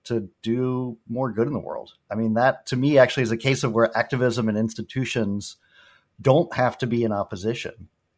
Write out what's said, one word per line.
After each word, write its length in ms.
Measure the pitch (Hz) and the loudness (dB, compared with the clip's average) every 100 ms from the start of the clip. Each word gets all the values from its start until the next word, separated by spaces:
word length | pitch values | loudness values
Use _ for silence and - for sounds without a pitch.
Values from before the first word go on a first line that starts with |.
to 240 | - 117 95 _ | -6 -4 -4 _
do 560 | 113 123 127 127 127 113 - | -4 -2 -2 -2 -6 -10 -8
more 240 | 117 131 | -4 -2
good 140 | 104 131 | 0 -2
in 80 | |
the 40 | 117 | -2
world. 360 | - - - _ - | -6 -10 -12 _ -10
I 40 | |
mean, 200 | 104 113 | -4 0
that 320 | 110 131 - - | 2 2 0 -4
to 100 | 127 | 0
me 220 | 143 139 | 4 6
actually 240 | 123 143 | 6 4
is 80 | 117 | 0
a 80 | 113 | 0
case 260 | 135 135 | 0 0
of 80 | 127 | 0
where 240 | 110 113 113 | 2 2 2
activism 540 | - 127 123 117 110 | -2 0 0 0 0
and 80 | 107 | 0
institutions 1000 | 113 - 110 131 123 120 101 101 - - _ _ _ _ _ - | -2 -4 -8 -6 -4 -2 -2 -4 -8 -16 _ _ _ _ _ -2
don't 320 | 135 143 165 | 4 4 2
have 240 | - 123 - | 0 0 0
to 80 | 113 | -2
be 180 | 120 | 0
in 80 | 113 | 0
opposition, 760 | 101 98 95 107 - - - 92 _ _ | -2 -4 -4 -4 -4 -8 -14 -20 _ _